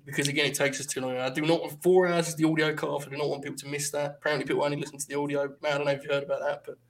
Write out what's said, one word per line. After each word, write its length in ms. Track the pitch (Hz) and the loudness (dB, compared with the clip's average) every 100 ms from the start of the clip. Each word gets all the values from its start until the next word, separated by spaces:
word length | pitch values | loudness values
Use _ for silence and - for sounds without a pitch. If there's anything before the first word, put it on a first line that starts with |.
| 143 | -8
because, 220 | - 139 | -2 0
again, 160 | 147 139 | 2 2
it 80 | |
takes 260 | - 139 - | 2 0 0
us 60 | - | -6
too 160 | 135 | -4
long. 160 | 127 127 | -4 -2
I 120 | 131 | -2
do 120 | 156 | 0
not 180 | 156 165 | 2 2
want, 220 | - - | 0 0
four 240 | 180 185 180 | 6 6 6
hours 220 | 170 165 | 4 0
is 60 | 151 | 2
the 120 | 156 | 2
audio 260 | 156 156 | 4 2
cutoff. 320 | 151 151 143 139 | 0 -2 -4 -4
I 20 | |
do 80 | 139 | -2
not 100 | 147 | -2
want 140 | 139 | -2
people 140 | 143 131 | -6 -10
to 100 | 139 | -6
miss 220 | 147 147 | -6 -4
that. 260 | 147 143 - | -2 -4 -2
Apparently, 240 | 151 143 135 | 0 0 0
people 160 | 131 | 0
only 140 | 147 147 | 2 0
listen 200 | 147 139 | -6 -8
to 80 | - | -6
the 80 | 143 | -2
audio. 300 | 143 143 139 - | 0 0 -2 -4
Man, 120 | 151 | -2
I 40 | 143 | 0
don't 80 | 143 | 0
know 60 | |
if 120 | 139 | 0
you 60 | 147 | 0
heard 120 | 143 | -2
about 160 | 139 139 | 0 -2
that, 240 | 147 143 - | -2 -4 -8
but 100 | - | -16